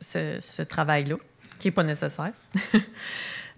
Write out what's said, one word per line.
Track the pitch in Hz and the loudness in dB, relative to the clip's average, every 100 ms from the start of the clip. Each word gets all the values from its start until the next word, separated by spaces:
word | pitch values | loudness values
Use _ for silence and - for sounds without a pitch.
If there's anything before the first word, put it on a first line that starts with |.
ce, | - 165 156 - | -4 -2 -2 -4
ce | - - | -6 -4
travail-là, | 160 - 151 147 143 160 - _ - - | -2 0 4 4 4 -2 -8 _ -18 -2
qui | 196 | 0
n'est | |
pas | 185 | 4
nécessaire. | 160 147 151 - 165 - - 190 - | 2 2 -2 -2 -6 -6 -4 -2 4
<laughs> | 214 - - - - - - - | 4 2 -6 -10 -8 -8 -8 -10